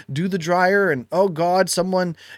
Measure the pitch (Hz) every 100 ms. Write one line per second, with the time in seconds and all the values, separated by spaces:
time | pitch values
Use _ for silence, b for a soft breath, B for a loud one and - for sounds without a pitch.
0 | B 135 185 190 160 180 180 202 190 135
1 | 117 165 202 160 175 185 185 - 180 185
2 | 180 160 B